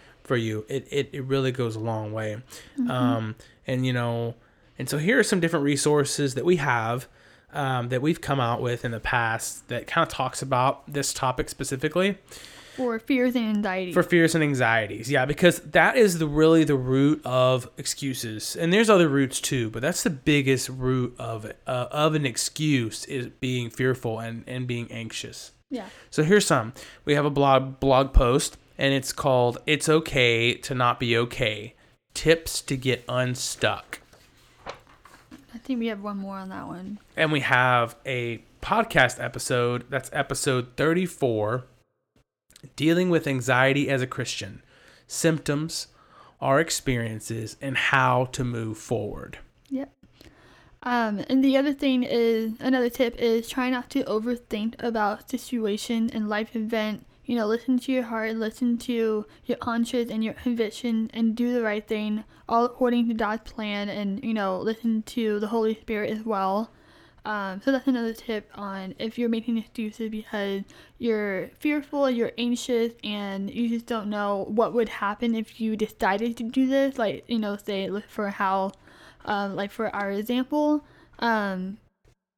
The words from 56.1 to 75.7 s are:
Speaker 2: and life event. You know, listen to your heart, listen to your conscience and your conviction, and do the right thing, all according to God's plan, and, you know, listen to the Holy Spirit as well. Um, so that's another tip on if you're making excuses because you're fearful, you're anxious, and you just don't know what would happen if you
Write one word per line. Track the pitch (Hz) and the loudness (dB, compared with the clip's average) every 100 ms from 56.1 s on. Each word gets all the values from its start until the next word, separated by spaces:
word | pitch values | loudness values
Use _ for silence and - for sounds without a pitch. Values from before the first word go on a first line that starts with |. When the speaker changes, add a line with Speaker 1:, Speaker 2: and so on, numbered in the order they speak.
Speaker 2:
and | 220 214 | -2 -2
life | 214 220 226 | -2 -2 -4
event. | 220 226 214 208 - _ - | -2 -2 -2 -6 -12 _ -4
You | 240 | -2
know, | 208 | 0
listen | 233 - 254 | 0 0 0
to | - | 2
your | 254 | -2
heart, | 233 226 220 220 | -2 -4 -4 -2
listen | 220 - 240 233 | -4 -2 -2 0
to | - 233 220 214 214 - | -2 0 0 0 -4 -14
your | - - | -6 -4
conscience | 247 233 233 247 233 | -2 -2 0 0 -2
and | 220 | -2
your | 220 - | -4 -4
conviction, | 254 233 214 - 240 226 220 | -4 -2 -4 -4 -2 -2 -2
and | 226 226 226 | 0 0 2
do | 240 | 0
the | 247 | 0
right | 220 208 - | -2 -4 -4
thing, | 214 214 214 - - - | -4 -2 -4 -8 -16 0
all | 233 | 2
according | 240 240 247 240 233 | 2 2 2 4 2
to | 226 | 0
God's | 208 226 - | -2 -4 -8
plan, | - 214 202 202 | -8 -6 -4 -4
and, | 202 202 196 | -4 -4 -4
you | 226 | -4
know, | 220 196 185 | -2 -2 -2
listen | 220 220 226 220 - | -2 -2 -2 -2 -4
to | 247 220 208 | -4 -2 0
the | 214 | -2
Holy | 226 220 220 | 0 0 -2
Spirit | - 214 208 | -4 -4 -4
as | 220 | -4
well. | 220 202 190 196 226 - - - - _ - | -4 -2 0 -2 -4 -12 -20 -20 -20 _ -6
Um, | 214 196 190 | -6 -6 -2
so | 269 | 0
that's | 262 269 | 0 0
another | 247 226 | 0 -2
tip | 226 - 214 - - | -6 -6 -8 -8 -12
on | 202 196 190 - | -10 -8 -10 -8
if | 220 240 | -8 -2
you're | 233 | -2
making | 226 233 226 | -2 -2 -4
excuses | - - 214 214 220 | -4 -8 -8 -6 -8
because | 220 220 214 202 196 196 - - - | -8 -8 -4 -4 -4 -8 -18 -20 -6
you're | 233 214 208 185 - - | -2 0 0 -4 -6 -4
fearful, | 302 294 285 285 269 | -2 -2 -2 0 0
you're | 233 226 - | 2 -2 -2
anxious, | 240 240 - 233 233 233 | -2 -2 0 0 0 -4
and | 208 208 202 196 196 | -8 -6 -6 -6 -6
you | 208 233 | -2 -2
just | 233 233 | -2 -4
don't | 233 202 | -6 -4
know | 208 202 196 - | -4 -2 -2 -2
what | 208 214 | 0 2
would | 226 220 | 2 0
happen | - 202 214 240 226 | -2 -4 -2 -2 -2
if | 220 - | -4 -6
you | 220 | -4